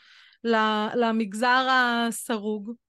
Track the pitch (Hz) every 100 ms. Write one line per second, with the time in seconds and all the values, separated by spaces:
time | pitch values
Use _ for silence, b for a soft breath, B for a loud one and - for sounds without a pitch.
0 | b b b b 233 220 214 214 214 247
1 | 226 226 208 208 247 254 262 262 247 233
2 | 233 220 - 226 208 214 202 233